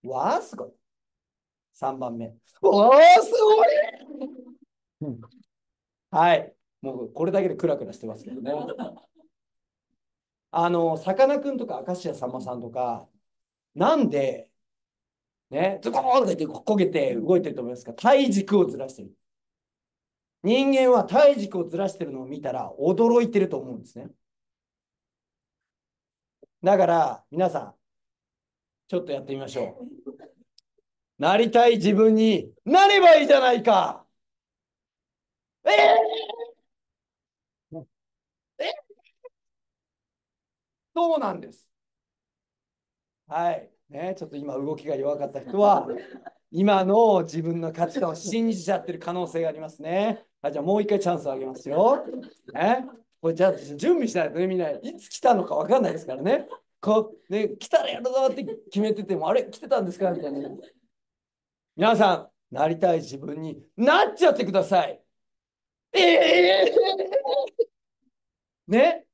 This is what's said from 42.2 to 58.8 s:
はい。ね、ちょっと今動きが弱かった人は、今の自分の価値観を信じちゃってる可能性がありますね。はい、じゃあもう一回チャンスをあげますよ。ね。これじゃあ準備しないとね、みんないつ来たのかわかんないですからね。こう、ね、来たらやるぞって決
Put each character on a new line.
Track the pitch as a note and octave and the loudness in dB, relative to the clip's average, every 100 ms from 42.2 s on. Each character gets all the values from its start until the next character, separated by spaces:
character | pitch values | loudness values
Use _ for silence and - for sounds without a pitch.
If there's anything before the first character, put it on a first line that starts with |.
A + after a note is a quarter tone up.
| _ _ _ _ _ _ _ _ _ _ _ | _ _ _ _ _ _ _ _ _ _ _
は | D#3 F3 | -4 -4
い。 | D#3+ - _ _ | -4 -12 _ _
ね、 | C#3+ F3 F#3+ | -12 -10 -10
ち | |
ょ | E3 | -12
っ | |
と | D3 | -12
今 | C#3+ | -10
動 | C3 C#3 D3+ | -8 -8 -8
き | D3 | -8
が | C#3 | -6
弱 | C#3 C#3+ | -4 -6
か | C#3 | -8
っ | |
た | - | -10
人 | - F#3+ | -8 0
は、 | G#3 F3+ - - - - - _ _ | 4 2 0 -12 -12 -20 -20 _ _
今 | E3 G3+ G3 | 0 2 2
の | F#3+ G#3 A3+ F#3+ | 2 4 4 4
自 | E3 D#3+ | 0 -6
分 | E3 E3+ | -6 -6
の | E3 | -8
価 | D#3+ E3+ | -4 -4
値 | C#4 | -2
観 | F3 | -6
を | |
信 | D#3+ F#3+ A3 A3+ | -6 -6 -4 -2
じ | G3 | -4
ち | E3 | -4
ゃ | F#3 | -4
っ | |
て | - | -6
る | E3+ | -12
可 | E3+ | -8
能 | F3+ E3+ | -8 -6
性 | E3 | -4
が | E3 | -6
あ | |
り | D3+ | -6
ま | D#3 | -14
す | - | -14
ね。 | D#3 F3+ G#3+ G#3+ _ _ | -6 -2 -2 -4 _ _
は | D3 | -8
い、 | |
じ | - | -6
ゃ | |
あ | |
も | D3+ G#3 | -2 -2
う | |
一 | G#3 | 0
回 | G3+ | -2
チ | F#3 | -2
ャ | |
ン | E3 | -4
ス | D3 | -6
を | |
あ | C3+ | -8
げ | C3 | -10
ま | |
す | C3 C#3+ | -12 -6
よ。 | D3+ A3 C#4 - B3+ - _ - | 0 2 2 -4 -14 -16 _ -16
ね。 | C3+ F3+ B3+ B3+ - _ _ | -4 -2 -2 -4 -18 _ _
こ | E3 | -6
れ | |
じ | E3 | 0
ゃ | F#3+ | 0
あ | - | 0
準 | C#3+ C#3+ A3 | -10 -6 0
備 | F4 A#3 | 0 0
し | F#3+ | -4
な | |
い | D#3 | -4
と | D#3+ | -4
ね、 | F#3 | -4
み | F#3 | -4
ん | |
な | D#3+ | -6
い | - B3+ E4+ | -8 -12 -16
つ | - | -16
来 | - | -2
た | C4 | 2
の | G#3+ | 2
か | - | 0
わ | D3+ D#3+ | -4 0
か | B3+ | 0
ん | |
な | F#3+ | 0
い | |
で | E3 | -4
す | - | -10
か | |
ら | C3 | -6
ね。 | E3 C4+ - - _ _ | -2 -2 -4 -20 _ _
こ | - G#3+ G#3+ - _ | 0 0 0 -12 _
う、 | |
ね、 | G3 G#3 - | -6 -6 -8
来 | - | -2
た | - | 0
ら | B3+ | 0
や | - | -6
る | |
ぞ | B3 C4 C4 | -4 0 0
っ | |
て | - | -2
決 | C4 A4+ - G3 | -10 -12 -8 -4